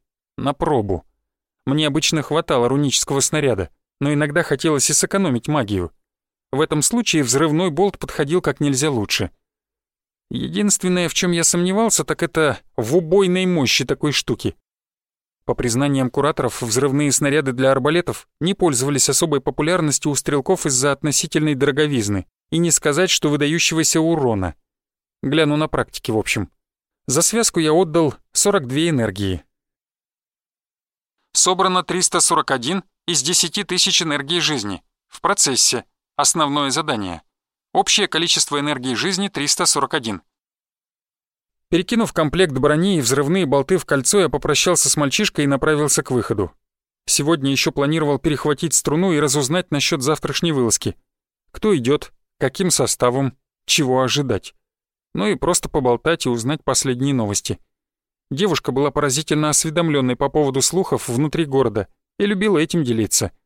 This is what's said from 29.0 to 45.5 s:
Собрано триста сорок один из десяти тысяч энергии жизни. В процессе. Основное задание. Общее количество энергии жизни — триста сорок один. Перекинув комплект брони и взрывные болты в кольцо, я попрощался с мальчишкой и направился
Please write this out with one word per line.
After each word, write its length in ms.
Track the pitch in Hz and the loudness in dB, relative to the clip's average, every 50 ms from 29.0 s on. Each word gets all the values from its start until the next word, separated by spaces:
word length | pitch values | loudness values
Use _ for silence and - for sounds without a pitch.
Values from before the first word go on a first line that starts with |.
| 113 107 95 98 101 98 92 85 - _ _ _ _ _ _ _ _ _ _ _ _ _ _ _ _ _ _ _ _ _ _ _ _ _ _ _ _ _ _ _ _ _ _ _ _ _ - | 0 -2 -2 -2 -4 -4 -4 -6 -8 _ _ _ _ _ _ _ _ _ _ _ _ _ _ _ _ _ _ _ _ _ _ _ _ _ _ _ _ _ _ _ _ _ _ _ _ _ -2
Собрано 520 | - - 180 185 180 190 190 185 180 180 | 0 2 2 2 2 2 2 2 0 0
триста 360 | - 170 185 175 - - 175 | 0 -2 -2 0 0 0 0
сорок 300 | - - 175 156 143 - | 2 2 2 0 0 0
один 320 | 139 127 117 127 180 196 - _ _ _ _ | -2 -2 -2 -2 -4 -4 -4 _ _ _ _
из 160 | - 175 147 131 | -4 -2 -2 0
десяти 420 | 147 180 - - 165 - 208 202 | 0 0 0 0 -2 -2 -4 -4
тысяч 360 | - 185 180 - 196 175 - | -2 -2 0 0 0 0 0
энергии 400 | 175 160 143 143 139 135 170 175 | 0 0 -2 -2 -2 -2 -2 -2
жизни. 420 | 151 147 151 131 101 104 98 80 - _ _ _ _ _ | 0 0 -2 -2 -4 -6 -8 -10 -12 _ _ _ _ _
В 120 | - - | -10 -4
процессе. 640 | - 175 202 - - 147 131 113 - - - 120 - _ _ _ _ _ _ | -2 -2 0 0 0 0 2 2 0 0 0 -2 -6 _ _ _ _ _ _
Основное 540 | - 143 135 - 170 156 143 143 147 143 139 | -2 0 0 0 0 0 0 0 0 -2 -2
задание. 520 | 123 147 165 156 143 110 101 92 85 82 - _ _ _ _ _ _ _ _ _ - | -2 -2 -2 -2 -4 -4 -4 -6 -8 -10 -14 _ _ _ _ _ _ _ _ _ -2
Общее 320 | - 202 - - - 202 | 0 0 2 0 0 0
количество 540 | 170 - 156 165 170 - - - - 151 143 | 0 0 -2 0 0 0 0 0 0 -2 -2
энергии 340 | 143 147 151 131 123 131 123 | -2 -2 -4 -4 -4 -4 -2
жизни — 320 | 107 - 180 190 175 202 196 - | -2 -2 -2 -2 -2 -4 -4 -4
триста 320 | 143 143 143 - - 180 | -4 -2 -2 -2 0 0
сорок 280 | 160 - 156 139 127 - | 0 0 0 0 -2 -2
один. 280 | 156 123 110 104 90 - _ _ _ _ _ _ _ _ _ _ _ _ _ _ _ _ _ _ _ _ _ _ _ _ _ _ _ _ _ | -4 -4 -4 -6 -8 -10 _ _ _ _ _ _ _ _ _ _ _ _ _ _ _ _ _ _ _ _ _ _ _ _ _ _ _ _ _
Перекинув 420 | - 165 185 - - 220 233 160 - | -2 -2 0 0 0 0 0 0 0
комплект 400 | - 160 147 - - 190 165 131 | 0 0 0 2 2 2 2 2
брони 460 | 131 127 147 151 151 175 202 202 160 | 2 2 2 2 2 2 2 2 0
и 20 | |
взрывные 460 | 135 110 131 139 143 139 175 196 180 | 0 2 0 0 2 2 2 2 2
болты 320 | 135 135 139 135 - 185 185 | 2 2 2 2 2 0 0
в 60 | - | 0
кольцо, 360 | - 147 139 127 - - 208 | 0 -2 0 2 2 2 2
я 80 | 185 156 | 2 2
попрощался 600 | 147 147 - 170 147 131 - 180 175 151 - - | 0 -2 0 0 0 2 2 2 2 2 2 0
с 80 | - | 0
мальчишкой 500 | 156 147 139 127 - 214 190 - - 147 | 0 0 0 0 0 0 0 0 0 0
и 20 | |
направился 560 | 139 | 2